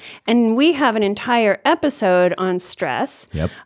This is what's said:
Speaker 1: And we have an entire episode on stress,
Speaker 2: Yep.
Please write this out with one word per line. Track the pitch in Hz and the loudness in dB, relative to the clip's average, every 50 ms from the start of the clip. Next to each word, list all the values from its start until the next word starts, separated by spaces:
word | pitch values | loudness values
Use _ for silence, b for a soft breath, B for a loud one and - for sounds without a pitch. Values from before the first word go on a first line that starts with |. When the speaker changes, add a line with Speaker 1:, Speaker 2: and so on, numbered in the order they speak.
| B B B B B | B B B B B
Speaker 1:
And | - 233 240 233 220 226 | 0 2 2 4 2 2
we | 247 294 339 320 | 4 2 2 2
have | 269 294 240 214 | 2 0 0 2
an | 220 208 | 0 0
entire | 196 208 - - 247 240 233 220 202 190 - - | 0 -2 -4 -2 -2 0 2 2 2 0 0 0
episode | 269 339 330 - 285 - - 220 185 180 180 180 180 175 | 0 0 2 0 -4 -2 0 0 2 4 4 4 2 0
on | - 185 185 180 180 | 0 -2 -2 -2 -4
stress, | - - - - 180 143 123 117 262 - - - - _ | -6 -10 -8 -6 -6 -4 -2 -4 -4 -6 -6 -12 -14 _
Speaker 2:
Yep. | - 78 80 B B B B | -6 -4 -4 B B B B